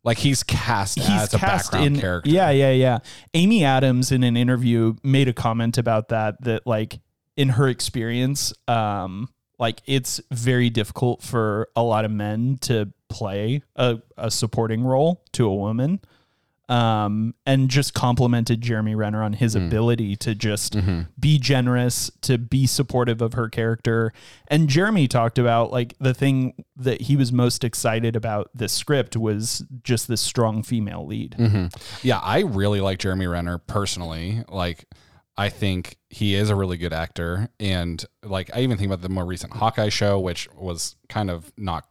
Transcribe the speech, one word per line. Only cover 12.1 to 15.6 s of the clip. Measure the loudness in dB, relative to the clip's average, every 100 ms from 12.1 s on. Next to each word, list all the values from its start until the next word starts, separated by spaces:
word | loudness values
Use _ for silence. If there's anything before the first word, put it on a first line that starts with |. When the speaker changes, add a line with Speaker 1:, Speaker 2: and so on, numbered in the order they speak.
Speaker 2:
men | -2 -2 -2 -2 -2
to | 0 -2 -2 -8 _
play | -8 -6 -4 -2 -4 _ -2
a, | 0 0 _ -8
a | -6
supporting | -2 -2 -2 -2 0
role | 0 2 2 0 _
to | 0 0
a |
woman. | 2